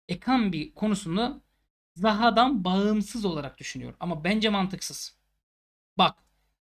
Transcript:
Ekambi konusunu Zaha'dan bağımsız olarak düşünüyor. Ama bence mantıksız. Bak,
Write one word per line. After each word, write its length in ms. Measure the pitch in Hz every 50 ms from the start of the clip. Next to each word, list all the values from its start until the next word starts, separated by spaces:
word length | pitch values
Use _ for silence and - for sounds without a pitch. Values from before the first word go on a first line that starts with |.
| _ -
Ekambi 680 | 185 - - 240 262 254 220 196 170 156 147 - -
konusunu 680 | - 202 214 202 190 - 160 165 202 240 247 285 - _ _ _ _ _ _ _ _ _ _ -
Zaha'dan 680 | 165 185 220 208 208 233 240 226 220 247 262 294 208 175
bağımsız 600 | 180 180 196 202 208 214 214 196 - - 240 202
olarak 340 | 190 160 151 139 131 - -
düşünüyor. 360 | - - - 131 123 120 - -
Ama 240 | 175 175 170 156 151
bence 240 | 175 214 220 214 220
mantıksız. 680 | 208 196 185 190 190 185 - - - - - - - _ _ _ _ _ _ _ _ _ _ _ _ _ _ _ _ -
Bak, 200 | 180 160 - _ _ _ _ _ _ _ _ _ _ _